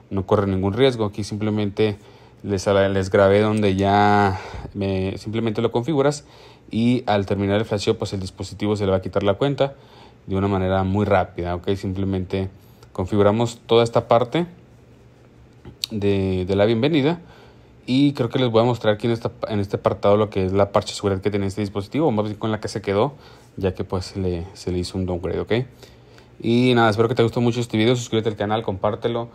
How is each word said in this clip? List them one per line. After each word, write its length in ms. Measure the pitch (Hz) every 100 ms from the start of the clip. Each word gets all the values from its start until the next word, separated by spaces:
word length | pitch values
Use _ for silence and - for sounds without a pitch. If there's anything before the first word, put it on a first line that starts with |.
| -
no 160 | 101
corre 220 | 92 101 98
ningún 260 | 95 98
riesgo. 320 | 104 135 117
Aquí 180 | 104 104
simplemente 760 | 101 104 107 107 101 101 107 98 - - - -
les, 240 | 101 95 104
les 440 | 98 98 98 95
grabé 300 | 101 98 101
donde 360 | 107 107 104 95
ya 640 | 98 101 104 104 101 95 - - -
me, 460 | 101 98 95 95 -
simplemente 420 | 110 110 113 107
lo 100 | 117
configuras 560 | 120 120 143 135 147 - - - - -
y 300 | 110 120 123 -
al 200 | 104 98
terminar 320 | 101 98 104
el 60 |
flasheo, 340 | 110 104 113 110
pues 140 | 107
el 80 | 98
dispositivo 560 | 92 - 95 92 104 104
se 80 |
le 80 | 98
va 60 | 95
a 40 |
quitar 220 | 95 101
la 100 | 101
cuenta 400 | 95 139 135 139 - - - - - -
de 80 | 95
una 100 | 101
manera 380 | 98 92 95
muy 200 | 95 101
rápida, 520 | 101 95 85 - 87 87
¿ok? 180 | 98
Simplemente 720 | 98 101 92 95 95 90 95 95 - - - -
configuramos 680 | - 90 104 101 110 117 - -
toda 160 | 117
esta 240 | 117 123 -
parte 400 | 117 120 160 175 - - - - - - - - - - - - - -
de, 540 | 110 101 98 95 92 90
de 80 |
la 120 | 98 107
bienvenida 540 | 113 139 160 139 170 - - - - - - -
y 260 | 127 143
creo 160 | 139 117
que 100 | 131
les 120 | 127
voy 120 | 110
a 40 | 123
mostrar 280 | 117 110
aquí 140 | 104 120
en 40 |
esta, 180 | 117 117 - -
en 100 | 104
este 200 | 98 -
apartado 380 | 107 - 101 104
lo 140 | 104
que 140 | 101
es 80 | 92
la 180 | 98 101
parche 220 | 104 -
de 20 |
seguridad 260 | - 101 95
que 100 | 104
tiene 160 | 101 98
este 160 | 95
dispositivo, 440 | 101 101 98 135 156
o 60 |
más 140 | 107 107
bien 100 | 104
con 160 | 113
la 80 | 107
que 80 | 104
se 120 | 107
quedó, 360 | 98 98 143 147 - - - -
ya 180 | 95
que 80 | 90
pues 220 | 92 92
se 160 | - 101
le, 240 | 92 87 85
se 180 | - -
le 80 | 90
hizo 180 | 90 95
un 100 | 90
downgrade, 340 | 87 85 90
¿ok? 120 | 90 113 131 - - - - - - -
Y 320 | 117 120 127 120
nada, 120 | 113
espero 200 | 104 113
que 80 | 117
te 60 |
haya 40 | 113
gustado 160 | 123
mucho 160 | 120 120
este 180 | 117 110
video, 200 | 113 123
suscríbete 320 | 117 113 110
al 80 | 104
canal, 260 | 104 110
compártelo, 680 | 113 98 107 107 120 117 117